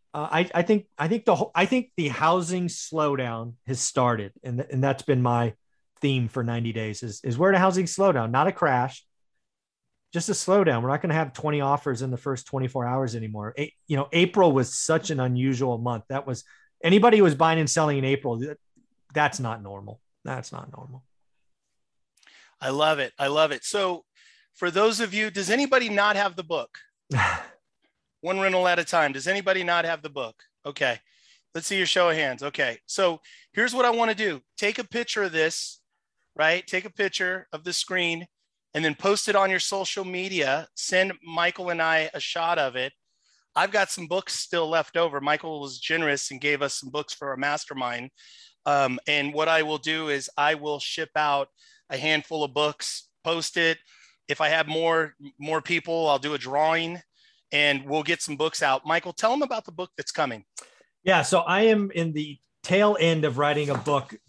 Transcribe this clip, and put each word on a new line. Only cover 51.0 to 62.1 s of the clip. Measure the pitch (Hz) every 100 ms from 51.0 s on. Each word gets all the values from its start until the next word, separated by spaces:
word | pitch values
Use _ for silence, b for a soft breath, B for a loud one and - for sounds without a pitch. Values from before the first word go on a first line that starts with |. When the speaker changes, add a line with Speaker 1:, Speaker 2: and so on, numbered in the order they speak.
| 156
Speaker 2:
out | - 151 143 139 _ b b b
a | 135
handful | 151 156 - 160
of | 147
books, | 135 151 143 - - - _
post | - 165 156 -
it. | 165 160 _ b b b -
If | 147
I | 156
have | 160 156
more, | 160 165 165 156 - 143 -
more | 147 156
people, | - 170 165 165 160
I'll | 139
do | 143
a | 147
drawing | 127 139 156 165 165 175 - b b b b
and | 147 147 139 139
we'll | 151
get | 147 170
some | - 143
books | 156 -
out. | 147 135
Michael, | 156 165 175
tell | - 220
them | 269
about | 277 233 -
the |
book | 165 180 -
that's | 143
coming. | - 147 113 - - B B B B
Speaker 1:
Yeah, | 185 180
so | 139 185
I | 170 185
am | 220 214 196
in | 170 165